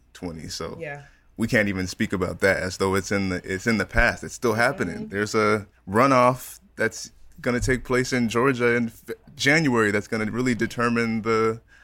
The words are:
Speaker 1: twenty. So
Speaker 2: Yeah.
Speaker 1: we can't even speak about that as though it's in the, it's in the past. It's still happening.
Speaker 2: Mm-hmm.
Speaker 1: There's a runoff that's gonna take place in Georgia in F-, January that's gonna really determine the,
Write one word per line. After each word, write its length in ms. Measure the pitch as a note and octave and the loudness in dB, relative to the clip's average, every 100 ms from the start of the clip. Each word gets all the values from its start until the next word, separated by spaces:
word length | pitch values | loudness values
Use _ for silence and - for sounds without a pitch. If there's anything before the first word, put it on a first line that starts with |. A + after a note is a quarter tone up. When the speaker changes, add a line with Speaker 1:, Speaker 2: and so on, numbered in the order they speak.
| _ | _
Speaker 1:
twenty. 340 | - F2+ D#2+ - | -14 -12 -10 -12
So 280 | - E2 - | -10 -10 -10
Speaker 2:
Yeah. 240 | D#3 C#3+ - _ _ - | -12 -14 -18 _ _ -6
Speaker 1:
we 100 | A3+ | 0
can't 220 | A#2+ G2+ | 2 2
even 180 | F#2+ F#2 | 0 -4
speak 240 | - A2 | -4 -2
about 260 | F#2+ F2+ F2 | 0 -2 2
that 160 | G2 F2+ | 2 2
as 200 | F#2 - | -2 -2
though 180 | G2 G2 | 0 0
it's 160 | - | 0
in 180 | G2+ F#2+ | -2 -2
the, 120 | F2+ - | -4 -6
it's 200 | F#2+ A#2+ | -4 0
in 120 | A2 | 0
the 80 | - | 0
past. 380 | A2+ A#2 F2 | 2 2 0
It's 120 | E2 - | -8 -2
still 180 | A#2+ | 0
happening. 440 | A2 A#2+ - F#2+ E2 | 2 0 0 -4 -6
Speaker 2:
Mm-hmm. 80 | A2 | -6
Speaker 1:
There's 260 | G2 G#2+ | -4 -2
a 340 | A2+ G#2+ G#2+ G2+ _ - | 2 2 2 -2 _ -2
runoff 680 | G2+ C#3 B2+ B2 B2+ - - _ - | 2 4 6 4 2 -6 -20 _ -4
that's 360 | A2 - - - - - | -4 -4 -14 -18 -20 -6
gonna 220 | C3 A#2+ | -2 0
take 240 | A#2 B2+ - | 0 -2 0
place 260 | B2+ B2+ | 0 2
in 140 | B2+ A#2 | 0 0
Georgia 460 | A#2 C3+ B2 A#2+ A#2+ | 2 2 2 2 2
in 120 | A2+ | 0
F-, 280 | - - - - - | -6 -14 -14 -16 -2
January 560 | C3+ D#3 D3+ A#2+ G#2 | 2 4 4 4 2
that's 160 | G#2 - | 0 -2
gonna 220 | A2+ G#2+ | -4 -4
really 240 | G#2+ B2+ | -2 -2
determine 680 | A2 A2+ - A#2+ A#2 A#2 A2+ | -2 -2 -2 0 0 0 -2
the, 400 | A2 A2 A2+ A2+ - - | 0 2 0 -2 -10 -20